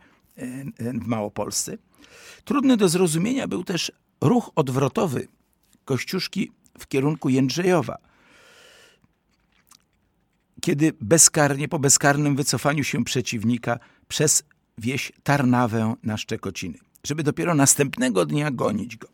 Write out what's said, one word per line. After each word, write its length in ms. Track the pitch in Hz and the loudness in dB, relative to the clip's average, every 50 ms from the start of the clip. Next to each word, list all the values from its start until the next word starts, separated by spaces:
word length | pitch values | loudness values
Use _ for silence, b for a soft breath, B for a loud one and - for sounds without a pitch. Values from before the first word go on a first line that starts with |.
| b b b b b _ _ | b b b b b _ _
e, 60 | - 131 123 123 135 135 - 113 | -14 -14 -12 -12 -12 -12 -12 -10
e, 160 | - 117 117 131 | -8 -6 -6 -6
w 140 | 120 104 | -4 -4
Małopolsce. 680 | 110 120 110 104 107 - - 101 - - - - - - - _ _ B B B B B B B B B B B | -4 -4 -4 -4 -6 -6 -6 -6 -4 -4 -6 -6 -6 -8 -14 _ _ B B B B B B B B B B B
Trudny 320 | - - 285 247 269 254 | -2 0 2 4 4 4
do 120 | 208 214 180 | 4 4 4
zrozumienia 580 | 156 180 190 175 151 165 175 226 262 269 - | 4 4 2 2 2 0 0 -2 -2 -2 -4
był 160 | 180 190 196 180 | -4 -6 -6 -6
też 280 | - 185 165 - - - _ _ _ _ - | -4 -4 -4 -4 -6 -10 _ _ _ _ 0
ruch 300 | - 143 233 240 - - - | 2 2 2 2 0 -2 -2
odwrotowy 720 | - 143 131 123 131 143 135 - - 220 170 123 120 - - _ _ _ _ _ _ _ _ _ _ _ | -2 -2 0 0 0 0 0 0 0 -2 -2 -2 -4 -8 -10 _ _ _ _ _ _ _ _ _ _ _
Kościuszki 640 | - 135 120 - - - 190 - - - 190 - - _ _ _ _ _ - | -4 -4 -4 -4 -4 -6 -6 -6 -6 -6 -6 -6 -6 _ _ _ _ _ -20
w 80 | - | -10
kierunku 420 | - - 135 135 147 156 - - 147 | -4 -2 0 0 0 -2 -2 0 0
Jędrzejowa, 680 | 127 135 135 131 123 156 175 180 185 165 120 - - - _ b b b b b b b b b b b b b b b b b b b b _ _ _ _ _ _ _ _ _ _ _ _ _ - _ _ _ _ _ _ _ _ _ _ _ _ _ _ _ _ - | 2 2 2 2 0 0 2 2 2 2 2 -2 -6 -12 _ b b b b b b b b b b b b b b b b b b b b _ _ _ _ _ _ _ _ _ _ _ _ _ -20 _ _ _ _ _ _ _ _ _ _ _ _ _ _ _ _ -6
kiedy 320 | - - 151 143 151 160 - - | -2 -2 2 2 2 2 0 0
bezkarnie, 680 | 117 101 165 160 - - - 165 147 139 139 135 151 | 0 4 6 6 6 6 4 4 2 2 2 -2 -4
po 120 | 143 - 160 | -4 -2 0
bezkarnym 560 | 135 139 131 - - 143 143 143 151 143 143 | 2 2 2 4 4 4 4 4 2 0 0
wycofaniu 480 | 131 143 - - 117 - 143 147 156 131 | 0 0 0 -2 0 0 0 0 0 -2
się 200 | - - 139 120 | -2 -2 -4 -4
przeciwnika 760 | - - 131 - - - 113 101 113 123 117 - 120 120 123 b b b b b | -2 -2 -4 -4 -4 -4 -2 -2 -2 -2 -2 -2 -4 -4 -4 b b b b b
przez 360 | b - - 147 151 - - - _ _ _ _ _ _ | b -2 0 2 2 2 0 -2 _ _ _ _ _ _
wieś 340 | - 107 120 139 131 - - - _ - | -8 -4 -4 -4 -4 -6 -8 -12 _ 0
Tarnawę 720 | - 139 143 131 123 123 123 123 113 107 113 110 110 113 - - | 0 2 4 4 4 4 4 2 2 0 0 0 0 -2 -4 -4
na 140 | 110 107 | -6 -6
Szczekociny, 600 | 110 - - 117 107 - 98 90 - - 90 76 - _ _ _ _ - | -6 -6 -6 -8 -6 -6 -8 -8 -8 -8 -10 -10 -14 _ _ _ _ -10
żeby 200 | - 147 156 156 | -8 -6 -4 -2
dopiero 320 | 147 - - 165 170 170 | -2 -2 -2 0 0 2
następnego 680 | 143 139 135 - - 147 139 - - 254 254 214 165 165 | 4 4 4 4 4 2 0 0 -2 -2 0 0 0 0
dnia 260 | 143 147 147 147 151 | 0 0 -2 -2 -2
gonić 460 | 131 120 131 117 107 104 98 120 113 | -2 -2 -2 -2 -2 -4 -6 -8 -12
go. 100 | - - - | -16 -20 -20